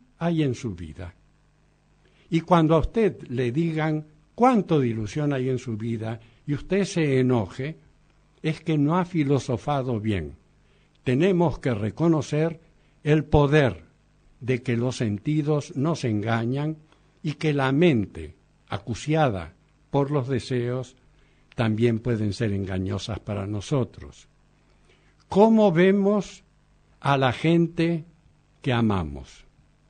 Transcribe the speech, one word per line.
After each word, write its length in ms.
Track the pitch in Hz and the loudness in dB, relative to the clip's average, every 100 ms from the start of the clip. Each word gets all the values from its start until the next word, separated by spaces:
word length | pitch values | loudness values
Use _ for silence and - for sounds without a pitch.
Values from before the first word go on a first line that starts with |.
| _ - | _ -6
hay 240 | 170 165 | -2 0
en 120 | 147 | 0
su 200 | 117 120 | -2 -6
vida? 380 | 85 82 76 90 - _ _ _ _ _ _ _ _ _ _ - | -8 -12 -12 -16 -16 _ _ _ _ _ _ _ _ _ _ -4
Y 100 | 165 | -4
cuando 340 | 165 175 156 | 2 4 6
a 40 | 160 | 4
usted 420 | - 226 214 120 - | 2 0 0 0 -6
le 240 | 123 123 | -4 -2
digan 540 | 127 170 156 156 156 156 _ _ | 0 -2 0 -2 -2 -6 _ _
cuánto 460 | - 240 247 175 156 | 0 4 4 2 2
de 80 | 127 | 2
ilusión 460 | 113 104 151 147 | -2 -6 -4 -2
hay 160 | 139 127 | -2 -2
en 80 | 127 | -4
su 180 | 120 107 | -4 -6
vida 420 | 117 117 110 113 - _ - | -6 -6 -6 -10 -14 _ -6
y 80 | |
usted 300 | 143 - 190 | -6 -2 -2
se 360 | 190 - 156 135 | -2 0 0 2
enoje, 560 | 127 123 95 - 135 160 _ _ _ _ _ _ | 4 2 0 -6 -10 -10 _ _ _ _ _ _
es 200 | 156 156 | -6 -4
que 160 | - 156 | -2 0
no 180 | 143 175 | 2 2
ha 80 | |
filosofado 960 | 175 170 139 139 - 117 - 143 131 117 | 0 0 2 0 0 -4 -2 -4 -2 -4
bien. 360 | 107 98 76 73 _ _ _ _ _ _ | -2 -4 -4 -12 _ _ _ _ _ _
Tenemos 540 | - 127 185 180 170 - | -2 2 2 2 2 0
que 160 | 139 | -2
reconocer 840 | 110 107 - 165 160 - 151 165 165 _ _ _ _ | -2 -4 0 2 2 0 -2 -2 -4 _ _ _ _
el 200 | 151 156 | 2 2
poder 600 | 151 151 143 151 135 85 - _ _ _ _ _ | 4 4 6 4 2 0 -10 _ _ _ _ _
de 220 | 117 123 | -4 -4
que 160 | - 117 | -2 -2
los 180 | 123 123 | -2 -2
sentidos 800 | 117 101 - 151 147 147 - - | -2 -2 -2 -2 0 -2 -2 -4
nos 280 | 147 165 | -2 -2
engañan 720 | 127 107 104 117 117 135 151 156 - _ _ _ | -2 -2 0 -2 -2 -2 -4 -6 -12 _ _ _
y 120 | 160 | -8
que 180 | 143 160 | -4 -2
la 180 | 143 131 | 0 0
mente, 640 | 135 175 123 95 - 78 - _ _ _ | 4 4 4 0 -8 -16 -18 _ _ _
acuciada 840 | - - 110 - 156 147 98 82 - _ _ _ | -10 -8 -8 -2 2 2 0 -8 -14 _ _ _
por 200 | 143 139 | -2 0
los 180 | 147 123 | -2 -2
deseos, 680 | 131 - 127 120 127 123 - _ _ _ _ _ | -4 -2 -4 -2 -6 -8 -16 _ _ _ _ _
también 440 | - 113 107 120 113 | -4 -2 2 2 2
pueden 340 | 123 113 107 | -2 -2 -2
ser 200 | 95 113 | -2 -2
engañosas 680 | 98 95 95 95 101 - 101 | -2 -4 -4 -4 -4 -6 -8
para 260 | - 101 98 | -6 -6 -6
nosotros. 840 | 104 - 143 110 - 69 - - _ _ _ _ _ _ _ _ _ _ | -8 -2 -2 -2 -6 -20 -20 -20 _ _ _ _ _ _ _ _ _ _
¿Cómo 440 | 185 220 220 208 | 4 6 6 6
vemos 680 | 165 185 202 196 208 - - _ _ _ _ _ _ | 6 4 4 2 0 -2 -12 _ _ _ _ _ _
a 180 | 135 139 | 0 2
la 140 | 131 | 2
gente 720 | 113 156 170 170 170 165 170 151 _ _ _ _ _ | 0 2 2 2 0 -2 -2 -8 _ _ _ _ _
que 100 | - | -2
amamos? 720 | 120 117 98 80 69 67 - - _ _ _ | 0 2 0 -4 -8 -14 -20 -20 _ _ _